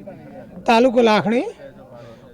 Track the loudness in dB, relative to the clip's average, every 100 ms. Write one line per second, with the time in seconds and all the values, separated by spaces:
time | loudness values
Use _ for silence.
0 | -20 -20 -20 -20 -20 -10 0 2 2 4
1 | 2 2 0 -2 -4 -10 -20 -20 -20 -20
2 | -20 -20 -12